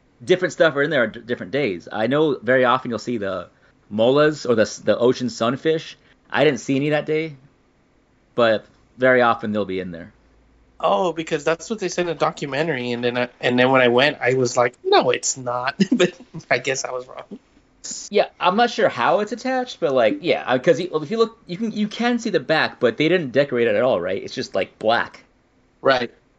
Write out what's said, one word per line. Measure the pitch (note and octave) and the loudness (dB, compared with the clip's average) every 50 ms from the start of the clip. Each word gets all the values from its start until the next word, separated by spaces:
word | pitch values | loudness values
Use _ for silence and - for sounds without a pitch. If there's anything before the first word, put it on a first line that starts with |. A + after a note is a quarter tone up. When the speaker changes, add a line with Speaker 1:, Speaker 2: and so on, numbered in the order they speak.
| _ _ _ _ A#2+ | _ _ _ _ 0
Speaker 1:
different | A2+ F3+ F3+ F3+ E3 - | 0 0 2 2 -4 0
stuff | - E3+ D#3+ C3+ | 2 2 2 4
are | C#3 C#3+ | 2 0
in | D3+ | 0
there | D#3+ C3 A#2 | 2 0 0
on | G#2+ F2+ | 0 -2
d-, | A#2 | -10
different | A2+ A2+ A#2+ - A2 F2+ | -8 -8 -8 -8 -6 -6
days. | G2+ C#3 D3 A2 F2+ E2+ D#2+ - | -4 -2 -2 -2 -4 -6 -10 -10
I | - G#2 A2 | -4 -4 -2
know | A#2+ C3+ D3+ D#3+ D3+ B2 - | 0 2 2 2 0 0 -2
very | G#2+ A2 C3 C3 B2+ | 0 2 2 4 4
often | A#2+ B2 B2+ - B2+ | 4 2 2 0 -6
you'll | A#2 G#2 | -8 -8
see | - - A#2+ | -6 -6 -6
the | G#2+ G2+ F#2+ F#2+ F2+ F2 - _ _ _ _ _ _ _ _ | -4 -4 -6 -6 -6 -8 -12 _ _ _ _ _ _ _ _
molas | G#2 G#2+ A2+ B2 C3+ D3 D3+ D3+ D#3 C#3+ - | -2 2 2 4 4 4 4 2 2 -2 -2
or | B2 A#2+ | 0 2
the | A2+ G#2 | 2 2
s-, | - - - | 0 -2 -4
the | - G#2+ G#2 | 0 0 0
ocean | - A#2+ B2+ B2+ - B2+ A#2 | 2 2 2 2 0 -4 -8
sunfish. | A2+ - A2+ A#2 C3+ C#3+ - D#3+ D#3+ E3 - - - - _ _ _ _ _ _ - | -4 -2 -2 -2 -2 -2 -2 -2 -2 -2 -4 -10 -18 -20 _ _ _ _ _ _ 0
I | A2+ C#3+ | 2 2
didn't | D3+ C3+ G#2 | 2 2 0
see | - - C#3 | -2 -2 -2
any | C3+ C#3+ D3+ | 0 0 0
that | D3 D3+ D3 | -2 -2 -2
day, | D3+ D#3 D#3 D#3+ D#3+ C#3+ C3 _ _ _ _ _ _ _ _ _ _ _ _ _ _ _ _ _ _ _ | -2 -4 -4 -4 -6 -10 -16 _ _ _ _ _ _ _ _ _ _ _ _ _ _ _ _ _ _ _
but | A#2+ A#2+ A2+ A2 G2+ - _ _ _ _ _ _ | 2 4 4 4 0 -2 _ _ _ _ _ _
very | - B2+ C3 B2+ B2 | 0 2 4 6 6
often | A#2+ A#2 A2+ - - A2 | 4 4 2 0 -2 -4
they'll | G#2 G#2+ G2 | -4 -4 -4
be | F#2 F#2 F#2+ | -4 -4 -6
in | F#2 F#2 | -6 -8
there. | E2+ E2 E2+ - _ _ _ _ _ _ _ _ _ _ _ _ _ _ | -10 -14 -16 -18 _ _ _ _ _ _ _ _ _ _ _ _ _ _
Speaker 2:
Oh, | - E3 G3 G3+ G3 F3 | 0 0 0 2 0 -2
because | D#3 E3 D#3+ - E3 D3 D3 | -2 -4 -4 -4 -4 -2 0
that's | D#3+ E3 - - - | -2 -2 -2 -4 -8
what | A3+ - | -8 -6
they | F#3+ F3 | -6 -6
said | - - F3+ | -4 -2 -4
in | E3+ D#3+ | -4 -2
a | |
documentary, | D#3 D3+ D3 - - D#3 C#3+ C3+ C#3 D#3+ E3+ D3 B2 B2 B2 A#2+ | -2 -2 -2 -2 -4 -6 -4 -2 -2 -2 -2 -2 -4 -2 -4 -4
and | A#2+ B2 | -2 -2
then | A#2+ A#2+ | -2 0
I, | B2 A#2+ - - _ | 0 -4 -4 -6 _
and | - C3 B2 B2 | -2 0 2 4
then | B2+ C3 | 4 4
when | C3+ C3 | 6 6
I | B2+ A#2+ | 6 6
went, | A#2+ B2 C#3 D3+ C#3+ - | 6 4 4 2 0 0
I | B2 B2 C3 | -2 0 0
was | C3 B2+ A#2 - | 0 0 0 2
like, | B2+ A#2+ B2 - _ - | 0 0 0 -2 _ -2
"No, | F#4+ G4+ F#4 G#3 - | 2 2 4 4 2
it's | - - - - - | 0 -2 -4 -6 -8
not." | C3+ B2+ B2 A#2+ B2 B2 C3+ - - F#3+ | -6 -6 -6 -6 -4 -4 -6 -2 -2 0
<laughs> | - | 0
But | C4 - F3+ F3+ - - - _ - E3 - _ | 2 2 2 0 0 -8 -18 _ -18 -18 -4 _
I | C3+ B2 | -2 -2
guess | - C#3 C3+ C3 - | 0 -4 -4 -4 -6
I | B2+ | -6
was | B2+ B2+ B2 | -8 -8 -10
wrong. | B2+ - - C3+ - G3+ - _ _ _ _ _ _ _ _ - - - - - - | -10 -16 -18 -16 -16 -20 -20 _ _ _ _ _ _ _ _ -16 -14 -14 -14 -14 -2
Speaker 1:
Yeah, | G3+ G3+ D3+ - - _ | 0 0 0 0 -2 _
I'm | D3 F3 F#3+ | -2 0 2
not | A3 A#3+ A#3 | 2 2 2
sure | A#3 - G3+ | 2 2 0
how | C3+ - B2 A#2+ C3+ E3 G3 | 0 2 2 2 2 2 2
it's | G#3 G#3 B3 | 0 -4 -8
attached, | A3 - B3+ C4 B3+ B3+ - - - | -8 -6 -4 -4 -4 -4 -6 -6 -4
but, | E3+ D3+ C3+ | -2 0 2
like, | B2+ A#2 G#2+ G#2 - | 4 4 2 2 0
yeah, | F3+ D#3+ G#2+ D2 - | -2 -2 -2 -2 0
uh, | - B2 | -2 -2
'cause | C3 - F3 D#3+ C#3+ | 2 4 2 2 2
you, | F#3 - - | 0 -4 -4
if | D#3 D3+ C#3 | -6 -4 -4
you | G#3+ | -2
look, | A3+ A3+ A3 - _ _ | 0 0 -2 -2 _ _
you | - F3 | -14 -8
can, | F3+ A#3 G#3+ - | -6 -6 -6 -2
you | G#3 G#3+ G#3+ | -4 -4 -4
can | - - A#3 A#3+ B3 | -2 -2 -2 -2 -2
see | A#3 - A#3 | -2 -2 -2
the | F3+ D#3 | -2 -2
back, | B2+ - D#3 D3+ C3 A2+ - - | -2 0 0 0 0 -2 -2 0
but | B2+ A#2 A2+ | 0 0 2
they | - D3+ D#3 | 2 2 2
didn't | F3+ F#3 D#3+ B2+ G#2 | 2 0 0 0 2
decorate | C3+ C#3+ - - A#2+ A#2 | 0 2 2 2 0 2
it | A#2 G#2 | 2 2
at | G2+ B2 | 2 2
all, | C3 A2+ F2+ | 2 2 0
right? | E2+ F#2 F#2+ - - | 0 -2 -4 -6 -6
It's | - - | -10 -10
just, | C3 A2+ - - | -10 -10 -6 -4
like, | G2 F#2+ - _ _ | -4 -4 -4 _ _
black. | - G#2+ A#2 A2 - - - - _ _ _ _ _ _ _ _ _ _ _ _ | 0 2 2 2 0 -4 -10 -18 _ _ _ _ _ _ _ _ _ _ _ _
Speaker 2:
Right. | - C3+ C3+ A#2+ A#2+ - - _ _ _ _ | 2 2 2 2 0 -6 -10 _ _ _ _